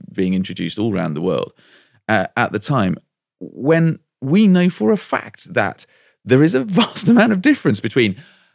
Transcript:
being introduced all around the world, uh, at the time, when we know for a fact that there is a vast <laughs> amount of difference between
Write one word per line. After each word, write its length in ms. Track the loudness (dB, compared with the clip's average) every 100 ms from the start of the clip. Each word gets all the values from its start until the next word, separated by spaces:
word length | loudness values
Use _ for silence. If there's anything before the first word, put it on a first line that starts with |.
| -12
being 220 | -4 -2
introduced 460 | -2 -4 -6 -8 -4
all 120 | -4
around 220 | -4 -4
the 60 | -4
world, 320 | -4 -4 -6 _ _ _ _ _ -2
uh, 180 | -2 -2 -2
at 140 | -2
the 80 | -2
time, 380 | -2 0 0 -4 _ _ _ -20
when 640 | -18 -6 0 2 2 -2 _ -10
we 280 | -2 2 4
know 200 | 4 2
for 220 | 0 0
a 60 | -2
fact 580 | -2 -8 -8 -20 -8
that 320 | -2 -2 -4 -18 _ _ _
there 180 | 0 4
is 140 | 4 2
a 80 |
vast 440 | 0 0 0 -2 2
<laughs> 60 |
amount 160 | 4 4
of 100 | 2
difference 380 | 2 2 0 -2
between 380 | -2 0 0 -2 -12 _ _